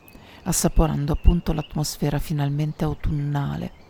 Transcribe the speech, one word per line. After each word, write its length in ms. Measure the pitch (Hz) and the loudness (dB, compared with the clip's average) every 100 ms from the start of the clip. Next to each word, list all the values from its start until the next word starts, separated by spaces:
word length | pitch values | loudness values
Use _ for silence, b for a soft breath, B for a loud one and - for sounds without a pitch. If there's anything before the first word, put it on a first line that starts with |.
| B B B B | B B B B
assaporando 680 | - 160 170 - 160 143 143 | -2 0 2 4 2 2 -2
appunto 400 | 151 - 170 - | 2 4 4 2
l'atmosfera 680 | 156 - 156 151 - 151 147 | -4 -4 -4 -4 -2 -2 -2
finalmente 640 | - 147 143 143 151 - | -2 -2 0 0 -2 -2
autunnale. 880 | 156 147 - 151 143 143 143 147 180 - | -4 -2 -2 -2 -2 -2 -2 -4 -8 -12